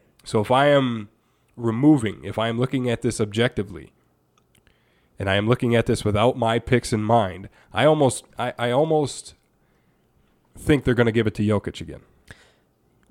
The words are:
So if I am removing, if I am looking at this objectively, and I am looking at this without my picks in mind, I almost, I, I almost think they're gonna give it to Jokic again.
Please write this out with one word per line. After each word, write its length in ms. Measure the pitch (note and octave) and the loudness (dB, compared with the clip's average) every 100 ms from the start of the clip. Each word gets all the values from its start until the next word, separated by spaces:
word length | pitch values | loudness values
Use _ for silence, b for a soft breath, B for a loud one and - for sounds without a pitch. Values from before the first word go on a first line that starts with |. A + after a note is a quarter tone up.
| _ _ | _ _
So 180 | - A2+ | -4 -2
if 80 | G#2+ | 2
I 160 | B2+ C#3+ | 4 4
am 420 | C#3+ C3 A2+ G#2 _ _ _ _ | 4 2 -4 -10 _ _ _ _
removing, 720 | - A#2 A2+ C#3+ D3+ A2 E2+ | -6 -4 2 4 4 2 -6
if 140 | F#2 G2+ | -8 -4
I 100 | A2+ | -2
am 100 | A#2 | -2
looking 300 | A#2+ C3+ B2 | -2 -2 -2
at 140 | C3 | -2
this 180 | A#2+ A2 | -2 -2
objectively, 720 | G#2+ G#2 A#2+ - F#2+ D2+ - _ _ _ _ _ _ _ _ _ _ _ _ - | -2 0 -2 -2 -8 -10 -18 _ _ _ _ _ _ _ _ _ _ _ _ -8
and 100 | G2 | -2
I 60 | G2 | 0
am 100 | G#2+ | 2
looking 300 | B2 B2 A#2 | 0 2 2
at 80 | |
this 180 | A2+ A2+ | 2 -2
without 320 | G#2 G#2 A#2 | 0 2 2
my 240 | C3 A2+ A2+ | 2 0 -2
picks 360 | - B2 - | 0 0 0
in 80 | A2+ | -4
mind, 480 | G#2+ A#2 G2 F2 F#2+ b b | 2 2 2 -4 -16 b b
I 100 | F#2+ | 0
almost, 400 | C#3 D#3 C#3 - - - | 2 4 2 0 -8 -8
I, 160 | A#2+ - | -8 -4
I 120 | A#2+ | -2
almost 640 | B2 D#3+ D#3 C#3+ - - - _ _ _ _ _ _ _ _ _ _ _ - | 0 0 0 -2 -8 -18 -20 _ _ _ _ _ _ _ _ _ _ _ -8
think 280 | - D3 | 0 0
they're 100 | B2+ | 2
gonna 180 | A#2+ A#2 | 0 2
give 140 | A2+ G#2+ | 2 -2
it 80 | |
to 80 | - | -2
Jokic 400 | G#2 G#2 - - | -2 -2 -4 -10
again. 180 | E2 C#2 - _ _ b b b b _ _ _ _ | -14 -16 -20 _ _ b b b b _ _ _ _